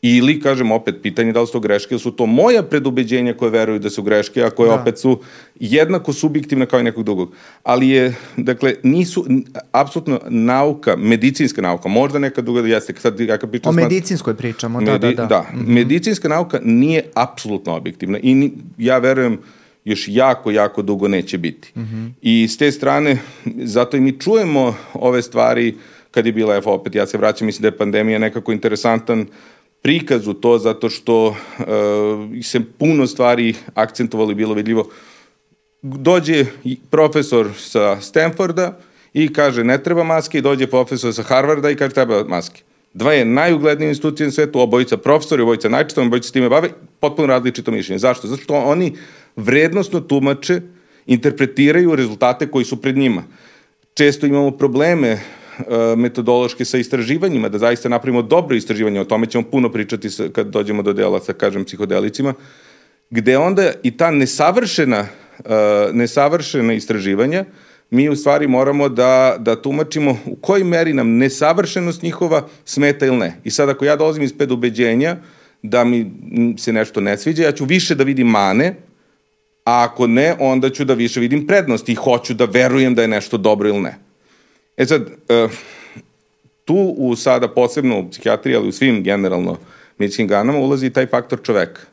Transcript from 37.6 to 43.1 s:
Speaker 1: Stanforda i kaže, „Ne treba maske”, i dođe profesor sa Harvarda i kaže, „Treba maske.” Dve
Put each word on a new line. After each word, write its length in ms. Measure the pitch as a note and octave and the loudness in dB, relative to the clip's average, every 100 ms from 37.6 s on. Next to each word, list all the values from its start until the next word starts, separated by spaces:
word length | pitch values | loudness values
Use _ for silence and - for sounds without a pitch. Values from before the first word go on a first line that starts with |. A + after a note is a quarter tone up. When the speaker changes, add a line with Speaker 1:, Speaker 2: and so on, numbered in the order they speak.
| - A2+ G#2 G2+ | -6 0 0 0
Speaker 1:
Stanforda 800 | - - D#3+ E3 F#3 E3 F3+ F3 _ _ _ | -2 0 0 -2 -4 -2 -4 -6 _ _ _
i 180 | D3 D#3 | -2 0
kaže, 320 | D3+ C#3+ A#2+ | 2 0 2
„Ne 140 | A#2 C3+ | 0 0
treba 260 | D#3 E3+ | 0 0
maske”, 340 | E3 D#3+ D#3 D#3 | 0 -2 -2 -2
i 40 | |
dođe 240 | C3+ C#3 C3 | 0 0 0
profesor 480 | B2+ B2 B2+ A#2+ | 0 0 -2 -4
sa 80 | A2 | -6
Harvarda 480 | A2 C3 C#3 D3+ D3 | 0 0 2 0 0
i 60 | D3 | 0
kaže, 180 | C#3 | -2
„Treba 300 | C3+ B2+ G#2 | 0 0 0
maske.” 380 | G#2+ F2 E2+ - _ _ _ | 0 -6 -6 -16 _ _ _
Dve 300 | F#2 B2 | -4 2